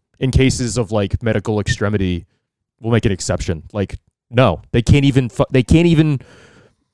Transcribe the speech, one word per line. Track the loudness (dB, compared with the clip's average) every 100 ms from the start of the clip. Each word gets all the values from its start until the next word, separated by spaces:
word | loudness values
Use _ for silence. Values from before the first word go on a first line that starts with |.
| _ _
in | -2
cases | 2 2 0 -4 -4
of, | -4
like, | -2 -2 -4
medical | -2 -2 -2 -4
extremity, | -2 -2 -2 0 -2 -4 -8 _ _ _ _ _
we'll | -2
make | 0
an | 0
exception. | -2 -4 -6 -4 -8 -8
Like, | -8 -6 -8 _ _ _
no, | 0 2 0 -2
they | -2
can't | 2 4
even | 4 2 0
fu-, | -2 0
they | 0
can't | 2 4 4
even, | 4 2 -2 -8 -20 -20 _ _ _ _